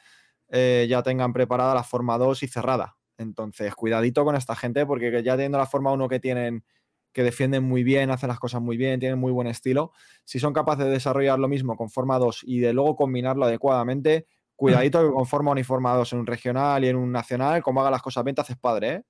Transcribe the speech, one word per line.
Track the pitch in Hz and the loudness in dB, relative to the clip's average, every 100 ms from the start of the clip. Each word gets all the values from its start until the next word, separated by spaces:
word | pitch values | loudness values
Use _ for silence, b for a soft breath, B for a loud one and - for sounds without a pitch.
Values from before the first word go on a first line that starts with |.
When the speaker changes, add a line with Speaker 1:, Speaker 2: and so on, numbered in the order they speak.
| b b b b _ | b b b b _
Speaker 1:
eh, | 127 127 123 120 | 0 2 4 2
ya | 123 | 0
tengan | 123 131 127 | 0 0 0
preparada | 120 123 123 131 | 2 2 2 2
la | 131 | 0
forma | 120 123 120 117 | -2 -4 0 2
dos | 127 135 | 2 0
y | 131 | -4
cerrada. | 120 120 127 92 _ _ - | -4 -2 -2 -2 _ _ -14
Entonces, | 110 101 107 - 104 - | -12 -10 -10 -6 -8 -4
cuidadito | 113 113 120 123 | -2 2 2 2
con | 147 143 | 2 0
esta | 127 - | -2 -6
gente, | 123 127 143 | -4 -2 -2
porque | 131 120 117 | -2 -2 0
ya | 120 127 | 0 0
teniendo | 139 143 | 0 0
la | 131 | 0
forma | 139 139 | -2 0
uno | 135 131 | 0 -2
que | 127 | -2
tienen, | 131 123 120 117 - _ _ _ _ | -2 -2 -4 -6 -12 _ _ _ _
que | - | 0
defienden | 123 123 135 135 | 0 2 0 0
muy | 131 127 | 0 2
bien, | 123 135 135 | 4 2 2
hacen | 127 131 | -2 -4
las | 120 | -4
cosas | 123 123 | -6 -4
muy | 120 117 | -4 -2
bien, | 131 131 | -2 -2
tienen | 127 131 | -2 -2
muy | 127 | -2
buen | 123 120 | -2 -4
estilo, | 113 131 135 165 b b b | -4 -2 0 -2 b b b
si | - 123 | -12 -4
son | 147 | -2
capaces | 143 151 143 135 | 0 0 0 0
de | |
desarrollar | 135 135 135 139 131 | 0 0 2 2 2
lo | 135 | 2
mismo | 139 131 113 | 0 -2 -4
con | 113 | -6
forma | - 131 127 | -4 0 2
dos | 123 - | 2 0
y | - 123 | -4 0
de | 120 | 2
luego | 123 147 143 | 2 2 2
combinarlo | 139 127 127 131 123 | 0 0 -2 0 0
adecuadamente, | 117 139 127 120 135 143 160 - _ _ - | 2 2 2 0 0 2 0 -2 _ _ 0
cuidadito | 135 123 139 165 | 4 6 4 4
Speaker 2:
Ujú. | 160 | 4
Speaker 1:
que | 135 | 2
con | 127 | 0
forma | 143 147 | 0 0
uno | 139 | 0
y | 127 | 0
forma | 131 127 127 | 0 2 0
dos | 117 | 0
en | 123 | -2
un | 117 | -4
regional | 120 123 127 143 139 | -4 -4 0 0 2
y | 131 | 2
en | 127 | 0
un | 123 | -2
nacional, | 123 117 123 135 170 | -4 -4 -2 0 0
como | 139 131 | 0 2
haga | 135 | 2
las | 127 | 0
cosas | 131 123 | -2 -4
bien, | 123 139 | -4 -4
te | |
haces | - 127 | -6 -4
padre, | 123 110 107 | -2 0 -2
¿eh? | 175 | -4